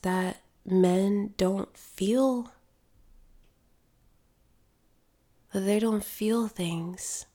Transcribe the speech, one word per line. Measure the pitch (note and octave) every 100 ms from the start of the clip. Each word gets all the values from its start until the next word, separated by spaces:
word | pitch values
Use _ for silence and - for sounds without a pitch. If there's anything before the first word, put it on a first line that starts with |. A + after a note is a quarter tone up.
that | F#3 F#3 F#3 - _ _ -
men | F#3 F3+ F#3 G3 G3+ G#3 -
don't | F#3 G3 - -
feel, | - - G3 B3 C4+ B3 A#3+ - _ _ _ _ - - - - _ _ _ _ _ _ _ _ _ _ _ _ _ _ _ _ _ _ _ _ _
that | G3
they | G3 G#3
don't | A3+ G#3+
feel | - - G#3+ A#3 A3
things, | - F3 E3+ E3+ F3+ - - -